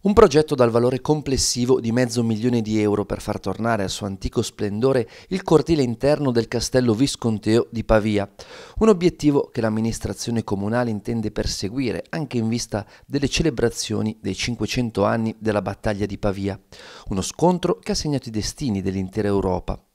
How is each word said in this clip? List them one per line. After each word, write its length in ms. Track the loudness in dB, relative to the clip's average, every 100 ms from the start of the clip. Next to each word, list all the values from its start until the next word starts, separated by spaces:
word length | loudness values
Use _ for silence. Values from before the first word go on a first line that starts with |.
Un 120 | 6
progetto 400 | 8 8 6 2
dal 160 | 4 4
valore 320 | 4 2 0
complessivo 760 | 0 0 0 0 0 0 2 2
di 140 | 2
mezzo 300 | 0 0 0
milione 400 | 0 0 0 0
di 180 | 2 2
euro 240 | 2 2
per 160 | -2 -6
far 180 | -4 -4
tornare 440 | -4 -4 -2 -2
al 80 | -2
suo 160 | -6 -8
antico 340 | -6 -4 -4
splendore 640 | -4 -6 -6 0 2 2 -2 -12 -8
il 140 | -6
cortile 400 | 2 2 4 0
interno 480 | 0 0 0 2 2
del 180 | 0 0
Castello 460 | -4 0 2 2
Visconteo 720 | 2 0 0 -2 -2 2 2 2
di 140 | -6
Pavia. 420 | 2 2 4 0 -2 -10 -20 -20 -14 2
Un 100 | 4
obiettivo 600 | 4 2 2 2 2 0
che 80 | -2
l'amministrazione 840 | 0 0 -2 -4 -6 -6 -4 -4
comunale 460 | -2 -4 -2 -2 -2
intende 420 | -4 -4 -4 -4
perseguire 720 | -4 -6 -4 -6 -4 -4 -4 -6
anche 300 | -8 -4 -2
in 100 | -2
vista 380 | -2 -4 -8 -8 -20 -6
delle 220 | -4 -2
celebrazioni 880 | 0 0 2 -2 -2 -4 -2 -2 -4
dei 120 | -8
cinquecento 680 | -4 -6 -4 -2 -2 -2 0
anni 320 | 0 0 -2 -2
della 220 | -2 -2
battaglia 460 | -2 -4 -4 -4 -4
di 100 | -2
Pavia. 420 | -4 -2 -4 -6 _ -20 -20 -16 -6
Uno 120 | -4
scontro 580 | -4 0 0 2 -2 -4
che 140 | -4
ha 20 |
segnato 360 | -4 -2 -4 -4
i 20 |
destini 480 | -6 -6 -6 -2 -2
dell'intera 480 | -2 -4 -4 -2 0
Europa. 500 | 0 0 -2 -4 -10 _